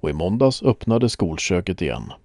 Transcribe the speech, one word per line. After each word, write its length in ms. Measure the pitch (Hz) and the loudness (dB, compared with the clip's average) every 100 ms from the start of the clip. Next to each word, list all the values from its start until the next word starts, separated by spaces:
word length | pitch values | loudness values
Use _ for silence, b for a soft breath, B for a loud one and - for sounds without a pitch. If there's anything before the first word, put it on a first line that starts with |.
och 100 | 80 | -4
i 20 | |
måndags 500 | 73 87 110 135 127 | -2 -2 2 2 2
öppnade 460 | - 117 - 113 120 | 0 0 2 2 2
skolköket 720 | - 90 80 - 90 90 90 | 0 -2 -2 0 0 0 -2
igen. 300 | 78 60 53 - | -2 -4 -8 -16